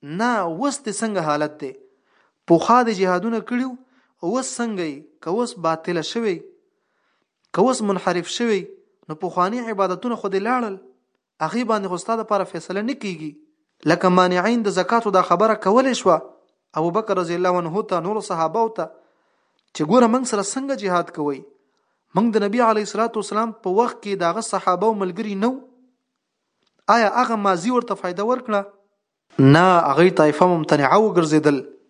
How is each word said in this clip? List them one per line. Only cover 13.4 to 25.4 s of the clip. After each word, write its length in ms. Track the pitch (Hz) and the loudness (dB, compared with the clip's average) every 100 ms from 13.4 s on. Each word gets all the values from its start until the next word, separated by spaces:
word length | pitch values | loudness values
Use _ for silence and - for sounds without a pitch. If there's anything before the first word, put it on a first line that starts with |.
| _ _ _ _ 147 | _ _ _ _ 0
لکه 180 | 175 185 180 | 2 4 4
مانعین 440 | 180 180 185 240 | 4 2 0 0
د 120 | 208 | 0
زکاتو 360 | 180 180 233 220 | -2 0 0 2
دا 60 | 185 180 | 0 2
خبره 260 | 175 214 214 | 2 2 0
کولی 320 | 190 220 262 240 | 2 2 2 0
شوه، 160 | 196 165 - - _ _ _ - | 2 2 0 -20 _ _ _ -4
ابو 100 | 170 175 | -2 -2
بکر 220 | 220 185 | -2 -2
رضی 180 | 170 175 | -2 -2
الله 240 | 185 180 | 0 0
عنه 200 | 170 180 214 | -2 -4 -4
ته، 100 | 180 | -4
نورو 160 | 165 214 - | -2 -6 -6
صحابهو 420 | 175 160 185 226 220 | -4 -2 0 -2 -4
ته، 80 | 214 - _ _ _ _ _ _ _ | -10 -10 _ _ _ _ _ _ _
چې 80 | - 151 | -6 2
ګوره 180 | 233 240 | 4 4
موږ 120 | 240 247 | 2 -2
سره 100 | 208 | -4
څنګه 320 | 196 - 277 262 | -4 -6 -6 -6
جهاد 280 | 196 180 170 - | -2 -2 -2 -4
کوئ؟ 240 | 147 139 - _ _ _ _ _ _ | -4 -4 -10 _ _ _ _ _ _
موږ 120 | 175 233 214 | 0 2 2
د 80 | |
نبي 160 | 202 226 233 | 0 2 2
علیه 200 | 214 208 | 2 -2
الصلاة 240 | 202 226 226 | -2 -2 -4
والسلام 380 | 202 208 226 220 | -4 -4 -4 -4
په 100 | 190 185 | -2 0
وخت 200 | 240 - | 0 -2
کې 200 | 208 196 | -8 -2
د 80 | 170 | -2
هغه 160 | 190 220 | -2 -4
صحابه 420 | 190 185 180 214 | -4 0 0 0
او 40 | 220 | 0
ملګري 340 | 190 175 214 202 | -4 -4 -6 -2